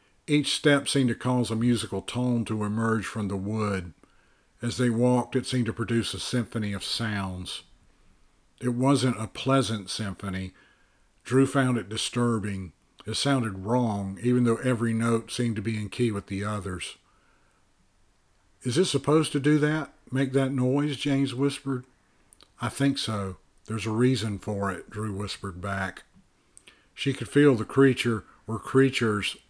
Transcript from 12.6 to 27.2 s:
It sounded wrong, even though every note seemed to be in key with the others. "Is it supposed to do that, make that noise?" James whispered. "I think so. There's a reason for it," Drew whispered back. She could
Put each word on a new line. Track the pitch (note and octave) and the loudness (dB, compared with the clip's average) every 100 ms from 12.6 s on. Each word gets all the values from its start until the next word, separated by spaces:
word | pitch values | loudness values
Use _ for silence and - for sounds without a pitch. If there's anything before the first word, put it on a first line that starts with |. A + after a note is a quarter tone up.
| F2 - _ - - | -8 -14 _ -16 -8
It | - | -4
sounded | C#3+ C#3 A2+ F#2+ G2 | 0 0 -2 -4 -2
wrong, | B2 A#2+ G#2 F#2+ G2 | 0 2 0 -4 -2
even | A#2+ B2 | 2 4
though | A#2+ A2+ | 4 2
every | B2+ A#2 A#2 | 0 0 0
note | A2+ A#2 A2+ - | 0 2 0 -2
seemed | - A#2+ A2 | -4 -2 -2
to | |
be | G#2+ A2 | -4 -4
in | G#2 | -4
key | - A#2+ | -2 0
with | G2+ - | -2 -4
the | G2 | -4
others. | G#2 G#2 F#2+ F2+ - - _ _ _ _ _ _ _ _ _ _ _ _ _ _ _ _ | -4 -4 -6 -8 -10 -14 _ _ _ _ _ _ _ _ _ _ _ _ _ _ _ _
"Is | B2+ A#2+ | -2 0
it | F#3 | 2
supposed | C3+ - D#3 D3+ | 0 2 2 2
to | D3 | 0
do | C#3+ D3+ | 2 4
that, | D3+ D#3 C#3+ _ - | 4 0 -4 _ -6
make | C3 C3 | -2 0
that | C3+ C3+ | 2 2
noise?" | C3+ B2+ C#3 D3+ C3 | 2 2 2 0 -2
James | D3 C#3 C3+ | 0 2 0
whispered. | A#2+ C#3 C#3 C#3 B2+ - _ _ _ _ _ _ - | 0 -2 -2 -4 -6 -8 _ _ _ _ _ _ -8
"I | - | -6
think | - C#3 C3+ | 0 0 0
so. | - G#2+ F#2+ F2+ _ _ - | -2 -4 -4 -8 _ _ -8
There's | A2+ G#2+ | -6 -2
a | |
reason | A2 B2+ A#2+ G#2+ G2 | 2 4 2 -2 -4
for | - G2+ G2 | -6 -2 -2
it," | F2 - | -4 -8
Drew | G#2 G#2+ | -8 -6
whispered | G2 G2+ - G2+ F2 | -6 -8 -8 -10 -8
back. | G2 G2 F#2+ - - _ _ _ _ _ - - _ | -6 -4 -6 -8 -20 _ _ _ _ _ -20 -20 _
She | - C#3 | -6 -4
could | C3 | -4